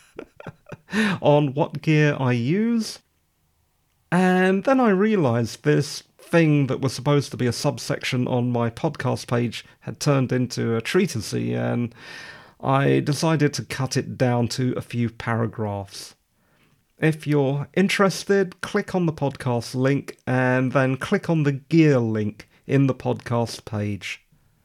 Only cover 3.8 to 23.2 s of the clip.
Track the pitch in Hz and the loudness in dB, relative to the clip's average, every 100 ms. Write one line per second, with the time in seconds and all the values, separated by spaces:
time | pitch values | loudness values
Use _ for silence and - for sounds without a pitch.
3.8 | _ _ _ 180 185 185 185 196 269 262 | _ _ _ 2 4 4 4 2 2 2
4.8 | 240 185 214 208 139 117 113 - 147 147 | 4 4 2 2 2 2 -2 -2 0 0
5.8 | 143 - - _ - 170 156 147 131 131 | 0 -8 -16 _ 0 4 4 4 2 0
6.8 | 131 - 135 147 139 113 123 117 147 123 | -2 -2 2 2 0 -2 -2 0 -2 -4
7.8 | - 143 - 127 123 123 123 120 117 - | -4 -6 -4 -2 0 0 0 0 -2 -2
8.8 | 160 - 127 120 - 120 120 - - _ | -4 -2 -4 -4 -2 -2 -2 -6 -14 _
9.8 | - 110 147 139 123 127 123 - 117 113 | -14 -4 0 2 2 0 -2 -2 -2 -2
10.8 | - 185 175 113 - 120 117 120 120 120 | 0 0 0 -2 -6 -4 -4 -2 -2 -2
11.8 | 117 - - - - - - _ 127 135 | -4 -8 -20 -18 -18 -20 -20 _ -2 0
12.8 | 139 135 127 143 165 160 147 - 110 - | 2 2 0 -2 0 2 0 0 -8 -6
13.8 | 131 131 - 107 127 120 117 - 127 127 | -4 -4 -4 -2 0 2 -2 -2 -4 -4
14.8 | - 120 117 117 - 113 117 - 107 101 | -6 -4 -4 -4 -4 -2 -2 -4 -6 -6
15.8 | 98 - - - _ _ _ _ _ _ | -10 -14 -18 -20 _ _ _ _ _ _
16.8 | _ - 156 156 147 147 135 143 - - | _ -2 -2 0 0 0 2 -2 -2 0
17.8 | 185 - 196 - - 196 185 - - 208 | 2 4 2 0 0 0 0 -4 -6 -4
18.8 | 196 185 170 156 139 - 131 120 - 127 | -2 0 0 0 -4 -4 -2 -2 -2 -2
19.8 | 131 139 - - - 127 127 127 131 139 | 0 0 -2 -10 -4 0 2 2 2 2
20.8 | 131 131 - 202 - 165 147 135 - 165 | 0 0 -2 -2 0 0 0 -2 2 4
21.8 | 156 139 113 110 107 - - _ - 135 | 6 6 2 0 -2 -6 -14 _ 0 2
22.8 | 135 127 123 113 | 2 0 -4 -4